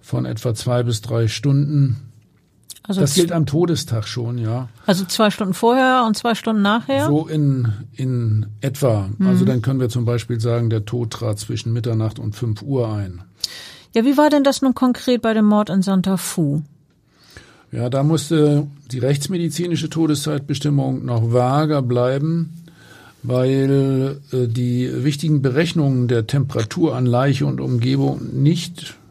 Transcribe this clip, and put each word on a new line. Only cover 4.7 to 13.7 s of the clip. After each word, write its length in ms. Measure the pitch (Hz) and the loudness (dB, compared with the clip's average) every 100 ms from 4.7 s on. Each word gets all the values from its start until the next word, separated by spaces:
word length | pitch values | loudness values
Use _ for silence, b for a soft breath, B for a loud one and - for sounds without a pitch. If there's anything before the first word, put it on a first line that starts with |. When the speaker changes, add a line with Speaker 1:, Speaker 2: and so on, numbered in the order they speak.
| - - | -8 -2
Speaker 2:
Also 180 | 180 190 | 0 0
zwei 240 | - 214 | 0 0
Stunden 240 | - 196 | 2 -4
vorher 500 | 190 226 254 262 254 233 | 0 2 4 4 2 2
und 120 | 214 | 0
zwei 180 | 240 220 | 0 -2
Stunden 280 | - 220 | 0 2
nachher? 420 | 202 226 233 269 - | 2 2 0 0 2
Speaker 1:
So 220 | 147 156 | 0 0
in, 440 | 156 143 135 120 104 110 | 0 2 2 0 -2 -8
in 540 | - 127 123 117 107 104 - | -6 -2 0 0 0 -2 -4
etwa. 480 | 135 - 139 107 95 107 | -6 0 2 2 0 0
Speaker 2:
Mhm. 100 | 190 | 2
Speaker 1:
Also 180 | 185 - | 4 4
dann 160 | 127 | 2
können 180 | 120 135 | 0 0
wir 100 | 123 | 0
zum 160 | 120 117 | 0 0
Beispiel 340 | 120 - 120 | -2 -2 -2
sagen, 300 | 117 117 117 | 0 0 2
der 160 | 110 104 | 0 -2
Tod 260 | 123 117 | -4 -4
trat 280 | - 113 110 | -4 -6 -6
zwischen 320 | - 113 - | -6 -6 -4
Mitternacht 480 | 117 120 110 107 - | -4 -2 0 -2 -4
und 160 | 117 107 | -8 -6
fünf 280 | 120 104 | -4 -4
Uhr 280 | - 135 117 | -2 -2 -2
ein. 300 | 107 98 87 90 B B B B | -2 -6 -10 -18 B B B B